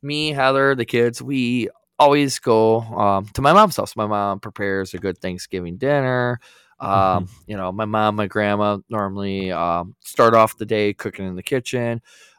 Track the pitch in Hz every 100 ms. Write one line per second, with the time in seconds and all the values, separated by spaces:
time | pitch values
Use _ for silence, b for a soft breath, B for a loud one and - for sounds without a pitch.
0 | 143 147 156 143 131 135 139 135 113 120
1 | 120 120 123 139 120 123 113 - _ _
2 | 143 143 139 127 - 113 110 113 113 113
3 | 104 98 104 - 135 185 214 - 101 -
4 | 107 104 101 98 110 - 98 98 95 92
5 | 98 87 95 90 - 95 87 87 131 143
6 | 131 127 123 123 b b b b 104 98
7 | 95 90 90 - - 104 92 95 107 107
8 | 107 104 104 110 104 104 104 104 - 110
9 | 98 98 98 98 95 85 85 85 87 -
10 | - - 117 113 110 - 104 110 104 101
11 | 110 - 95 92 - 135 123 127 117 117
12 | b b b